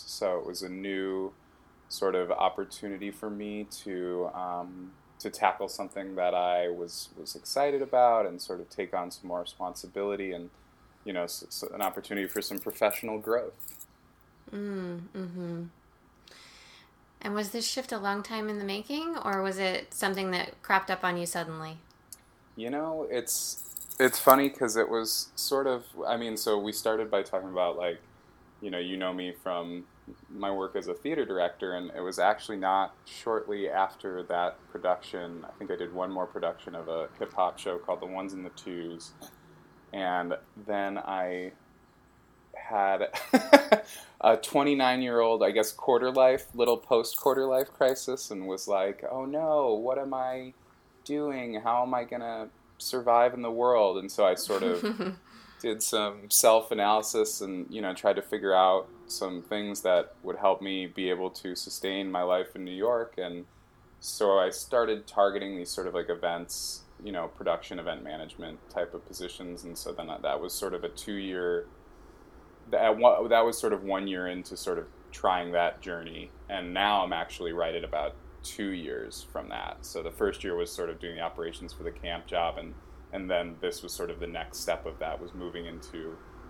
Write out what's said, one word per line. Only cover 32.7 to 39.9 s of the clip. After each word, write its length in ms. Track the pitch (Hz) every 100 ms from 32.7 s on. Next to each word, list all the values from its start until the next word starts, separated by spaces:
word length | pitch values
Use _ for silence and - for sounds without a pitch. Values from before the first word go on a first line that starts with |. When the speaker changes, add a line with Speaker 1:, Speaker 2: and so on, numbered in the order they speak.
| 95 95 - -
Speaker 1:
shortly 640 | - 120 110 - 101 95
after 540 | 85 95 - 98 90
that 340 | 87 87 87 - -
production. 760 | - 90 87 - 92 87 85 82
I 60 | -
think 120 | 98
I 40 | 87
did 180 | 87
one 180 | 90 92
more 140 | 92 90
production 500 | 95 85 85 - 85
of 120 | 80
a 220 | 82 78 -
hip-hop 400 | 107 95 90 -
show 180 | 98 87
called 240 | - 87
The 40 | 90
Ones 280 | 95 95
and 120 | 95 90
the 40 |
Twos, 600 | - 95 87 85 85 - - - - - - - - -